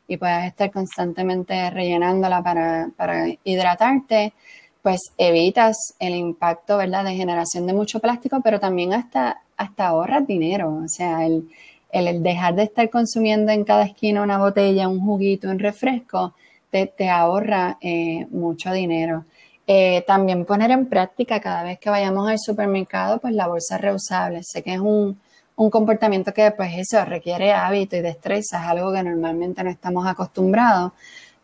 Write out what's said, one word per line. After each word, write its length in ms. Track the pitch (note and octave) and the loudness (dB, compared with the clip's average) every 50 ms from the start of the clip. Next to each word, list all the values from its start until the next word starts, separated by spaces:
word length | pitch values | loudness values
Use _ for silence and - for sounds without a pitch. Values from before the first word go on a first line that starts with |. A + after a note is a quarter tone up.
| _ | _
y 120 | - F#3 F3 | -10 -8 -4
puedas 260 | F#3 F3 F3 F3 F3+ | -2 -2 0 -2 -2
estar 240 | F3+ - - G3+ G3 | -4 -4 -2 -4 -2
constantemente 1000 | - G3 F#3+ F#3 - - F#3 F3 E3+ F#3 F#3 F#3 F#3 F#3 F3+ - F#3+ F#3 F3+ F3+ | -2 -4 -6 -6 -4 -4 -4 -4 -4 -2 -2 -2 -2 -2 -4 -4 -4 -4 -4 -4
rellenándola 720 | F3+ F#3 F3+ F3 F3 E3+ F3 F3+ F#3 F#3+ F#3+ F#3 F#3 F3+ | -4 -4 -2 0 0 2 2 2 2 2 2 2 0 0
para, 480 | F3+ F3+ F3 E3+ E3 E3 E3 E3 E3 E3+ - | 0 0 0 0 0 0 0 -2 -4 -6 -6
para 300 | - E3+ - E3+ E3 E3 E3+ E3+ - - | -6 -4 -2 -2 -2 -2 -4 -6 -6 -4
hidratarte, 920 | G3 F#3 F#3 F#3 F3+ F3 F3 A3 B3 C#4 C4+ C4 - A3+ G#3+ G#3 G#3+ - _ _ - - - - _ _ _ | -2 0 0 2 2 2 2 2 2 2 2 0 0 0 0 0 -2 -6 _ _ -20 -20 -20 -20 _ _ _
pues 180 | - G3 F#3 F3+ - - - | 0 0 0 0 -2 -4 0
evitas 800 | - F#3 F3 E3+ E3 E3+ F3+ G3+ B3 A3+ A3 A3 - - - - - | 2 4 4 6 6 4 4 4 4 4 4 4 0 -4 -10 -8 -6
el 180 | - F3+ F3 | -6 -4 -4
impacto, 600 | F3 F3 E3+ E3 - - E3+ E3+ E3+ - - G#3 | -2 -4 -4 -4 -2 -2 -2 -2 -2 -2 0 0
¿verdad?, 280 | G3+ G3 F#3 F#3 G3 G3 | 2 2 0 -2 -2 -2
de 100 | F#3+ F#3 | -2 -4
generación 520 | F#3 F#3 F3+ F3 E3+ E3+ E3 - F3+ F3+ | -4 -2 -2 -2 -2 -2 -2 -4 -4 -2
de 60 | F3+ | 0
mucho 260 | F#3+ G3+ G#3+ G#3 - A3 | 0 0 0 -2 -2 -2
plástico, 440 | - A#3 A#3+ A#3+ - C4+ - C4+ | 0 0 0 0 -2 -4 -2 0
pero 180 | B3 A3+ G#3+ G3+ | 2 2 2 2
también 320 | G#3 F#3+ F#3 F3+ F3 F3+ | 0 0 0 0 0 0
hasta, 480 | G3 A#3+ A#3+ - - C4+ B3+ A#3+ - - _ _ _ | -2 -2 -2 -2 -2 -2 0 -2 -4 -6 _ _ _
hasta 300 | - G3+ G3 - - G3 | -10 -10 -8 -4 -2 0
ahorras 400 | F3+ E3 D#3+ F3 G3+ C4 D4 C#4 | 2 2 0 0 2 0 0 0
dinero. 560 | - G3+ F3 D#3 E3 F#3 G3+ F3 D#3 D#3 D#3 D#3+ | 0 0 0 0 0 0 -2 -2 -2 -4 -4 -6
O 40 | D#3+ | -6
sea, 360 | - - F3+ F3 E3 D#3+ E3 | -6 -4 -4 -2 -2 0 0
el, 240 | D#3+ D#3+ D#3+ D#3+ - - - - - - _ _ _ | 0 0 -2 -4 -8 -14 -20 -20 -20 -20 _ _ _
el, 180 | - F3 F3+ F3 | -2 -2 0 0
el 140 | F3 E3+ | 0 0
dejar 340 | E3 F#3 F3+ F3 F3+ F3 E3+ | 0 0 0 0 0 0 2
de 80 | F#3+ G#3+ | 2 0
estar 260 | G#3+ - - A#3 A3 | 0 0 0 0 0
consumiendo 640 | A3+ A#3+ A#3 A3+ - A#3 A3 G#3+ G#3+ G#3+ G#3+ G#3+ | 0 0 0 0 0 0 0 2 2 2 2 2
en 120 | G#3+ G#3+ G#3 | 2 2 2
cada 200 | G#3+ G#3 G#3 G#3 | 2 4 4 2
esquina 380 | G3+ G3+ - - G#3 G#3 G#3 | 2 -2 -2 -2 0 0 0
una 140 | G3+ G3+ G3+ | 0 0 0
botella, 520 | G3 G3 G3 G3 G3+ G3+ G3 G3 F#3+ F#3+ F#3 | 2 2 2 2 4 4 4 4 2 2 0
un 120 | F#3+ F#3 | 0 0
juguito, 480 | F#3+ G#3 G#3 G3 G3 G3 G3 F#3+ - F#3+ | 0 0 0 2 2 0 0 0 -2 -4
un 100 | F#3+ F#3+ | -2 -2
refresco, 760 | G3 G#3 G#3 - - C4+ C4 A#3+ A#3+ _ - F#3+ F#3 F3+ - _ _ _ _ _ _ _ | -2 -2 -2 -2 -2 -2 -2 -4 -6 _ -4 -4 -4 -4 -8 _ _ _ _ _ _ _
te, 160 | - F#3+ F#3+ F#3+ | -2 -2 -2 -2
te 200 | - - G3 F#3 | -2 -4 -2 0
ahorra, 720 | F3 F3 E3+ E3+ F3+ G3+ A3 G#3+ G#3 F#3+ F3+ F3+ - - | 2 4 4 2 2 0 0 0 0 0 0 -2 -4 -6
eh, 460 | - F3+ E3+ E3+ E3 E3 E3 E3 - - | -6 -4 -2 -2 -2 -2 -4 -6 -6 -8
mucho 400 | - F3+ E3+ E3+ E3 E3 - F3+ | -6 -4 -4 -4 -4 -4 -6 -4
dinero. 520 | F#3 F#3+ F#3 F3 E3 E3 E3 E3 E3 D#3+ D#3+ _ _ _ - _ _ _ _ | -4 -2 -2 0 0 0 -2 -2 -4 -6 -8 _ _ _ -20 _ _ _ _
Eh, 360 | - G3 F#3+ F#3+ F#3 F3+ F3+ F3 | 4 6 6 6 6 4 2 2
también 380 | - G3 G3 G3 F#3 F3+ F3 E3+ | 4 4 4 4 2 0 0 0
poner 260 | F3 G3+ G3+ A3 A#3 | 0 2 2 4 4
en 140 | B3+ C4 C4+ | 4 2 2
práctica 540 | B3+ A#3+ F#3 F#3 F#3 - - B3 - A#3 G3+ | 2 2 0 0 0 -2 -4 -2 -2 -2 -4
cada 220 | G3+ F#3+ F3+ E3+ | -4 -4 -4 -4
vez 160 | E3+ F3 F3+ - | -4 -6 -8 -6
que 120 | - G#3 | -2 0
vayamos 380 | G3+ G3+ G3+ G3 F#3+ G3 G3+ G#3+ | 0 2 2 0 0 0 0 0
al 100 | A3 G#3+ | -2 -2
supermercado, 800 | - - G#3 G#3+ G#3 G3+ G3 F#3+ F#3 - - F#3+ F#3 G3 G#3+ A3+ | -2 -2 -2 -2 0 0 0 -2 -2 -4 -4 -2 0 0 -2 -2
pues 140 | - B3 A3+ | -2 -2 -2
la 120 | G#3 F#3 | -2 -2
bolsa 320 | F3 F3 E3+ E3 - F#3+ F#3+ | -2 -2 -2 -4 -4 -4 -2
reusable. 640 | F#3+ G3+ G3 G3 - - F#3+ F#3 F#3 F3+ F3 E3+ | -2 -2 -2 -2 -2 -4 -2 -2 -2 -2 -6 -8
Sé 200 | F3+ - - - | -10 -10 -10 -8
que 120 | - - F3+ | -6 -6 -4
es 60 | F#3 | -2
un, 400 | G3 G#3 G#3+ G#3 G#3 G3 G3 - _ _ _ _ _ _ _ | 0 2 2 2 2 0 -4 -8 _ _ _ _ _ _ _
un 140 | - A3 G#3+ | 0 2 4
comportamiento 600 | G#3 A3+ A3 G#3 A3 G#3+ - A3 G3 F#3+ F#3 G3+ G3 | 4 4 2 2 2 2 2 0 0 0 -2 -2 2
que, 160 | - G#3+ G#3 | 4 4 4
pues 220 | G#3 G#3 F#3+ F3 E3+ | 4 0 -4 -6 -6
eso, 280 | F3 F#3 F#3+ A#3 G#3+ F#3 | -6 -2 0 2 2 0
requiere 480 | - F3 E3+ - E3+ F3 F3 F#3+ G3+ | 0 -4 -8 -6 -6 -4 0 2 2
hábito 440 | G#3 F#3+ F#3 F#3 G3 G3+ F#3+ G3 - | 2 2 2 0 0 0 -2 -2 -2
y 40 | F3 | -2
destreza, 640 | E3 E3+ E3 E3+ - F#3+ G3 G#3 G#3 - - F3 | -2 -4 -6 -6 -6 -4 -4 -4 -4 -4 -4 -4
es 60 | E3 E3+ | -2 -2
algo 240 | E3+ F3 F3+ F#3+ | -2 -2 -2 -2
que 100 | F#3+ F#3+ | -2 -2
normalmente 600 | F#3 F3 E3+ E3 E3 E3 E3 E3+ F3 F#3 F#3 F#3+ | -2 -2 -2 -2 -2 -2 -2 -4 -4 -4 -4 -6
no 80 | F#3 F#3 | -6 -6
estamos 360 | F3 - - F3+ F3+ F3+ F3+ | -6 -6 -6 -4 -4 -2 -2
acostumbrados, 840 | F#3 F3+ - F#3 - - - F#3 F#3 G3 A3+ B3 A#3+ G#3 F3+ F3+ F3+ - _ - - - - - - _ _ | -2 -4 -4 -6 -6 -2 0 0 2 4 4 4 4 4 2 0 -2 -6 _ -20 -20 -20 -20 -20 -20 _ _